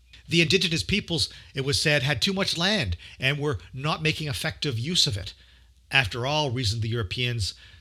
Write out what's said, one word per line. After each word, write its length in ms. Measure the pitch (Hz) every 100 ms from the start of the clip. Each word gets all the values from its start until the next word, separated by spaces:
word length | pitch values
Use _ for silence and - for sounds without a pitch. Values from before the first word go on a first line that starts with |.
| _ - -
The 140 | 165
indigenous 400 | 160 185 175 160
peoples, 460 | - 196 196 165 - - - -
it 100 | 135
was 160 | 135
said, 220 | 160 147
had 180 | 135 143
too 120 | -
much 220 | 190 185 156
land 420 | 180 214 107 85 - -
and 200 | 131 147
were 180 | 143 120 -
not 300 | 131 147 185
making 240 | 156 156 151
effective 500 | 135 160 - 151 113
use 300 | 127 180 -
of 100 | 95
it. 160 | 95 - - - - _ -
After 320 | 135 113 123 127
all, 260 | 151 147
reasoned 320 | 120 117 113
the 40 | 113
Europeans, 680 | 117 104 - 123 117 98 - - -